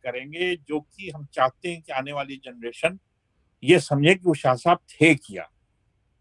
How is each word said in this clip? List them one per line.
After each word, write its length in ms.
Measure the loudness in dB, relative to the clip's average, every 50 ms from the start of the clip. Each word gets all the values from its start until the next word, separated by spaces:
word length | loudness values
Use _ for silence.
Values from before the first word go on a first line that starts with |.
| -12
करेंगे 500 | -10 -10 -10 -10 -12 -8 -6 -4 -4 -4
जो 240 | -6 _ -8 -8 -8
कि 300 | -8 _ _ -20 -18 -16 -16
हम 100 | -16 -16 -12 -4
चाहते 340 | -2 -2 -2 -2 _ -10 -10
हैं 140 | -10 -10 -12
कि 100 | -10 -8
आने 200 | -8 -6 -6 -6
वाली 240 | -8 -8 -8 -10
generation 600 | -16 -16 -18 -16 -12 -12 -12 -8 -2 -4 -4 -4 -4 _ _ _ _ _ _ _ _ _ _ _ -4 4
ये 160 | 4 4 4
समझे 340 | 4 2 0 2 4 4 4
कि 80 | 4 4
वो 80 | 0 0
शाह 200 | 0 2 0 0
साहब 240 | 2 2 2 2 2
थे 360 | _ _ 0 4 4 4 4
क्या, 360 | 4 0 -12 -14 -14 -14 -16 _ _ _ _ _ _ _ _ _ _ _ _ _ _